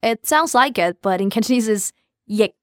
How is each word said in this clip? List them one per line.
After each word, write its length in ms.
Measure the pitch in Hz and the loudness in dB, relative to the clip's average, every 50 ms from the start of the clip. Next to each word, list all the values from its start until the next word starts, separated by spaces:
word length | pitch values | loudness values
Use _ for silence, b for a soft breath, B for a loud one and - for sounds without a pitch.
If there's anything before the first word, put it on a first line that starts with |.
It 240 | - 220 233 220 _ | 0 -2 -2 -2 _
sounds 300 | - - 302 320 330 - | 0 0 0 0 2 2
like 220 | - 254 285 254 | 2 2 2 2
it, 240 | - 175 170 175 _ | 0 -2 -2 -2 _
but 180 | _ 202 190 180 | _ -2 -2 0
in 80 | 196 196 | -2 -2
Cantonese 380 | 196 226 226 - 254 247 226 | 0 -2 0 0 0 0 0
it's 240 | 220 214 202 185 - - _ _ _ _ _ _ _ | 0 -2 -2 -4 -8 -10 _ _ _ _ _ _ _
yik. 240 | 202 208 214 202 - _ | -2 0 0 0 -2 _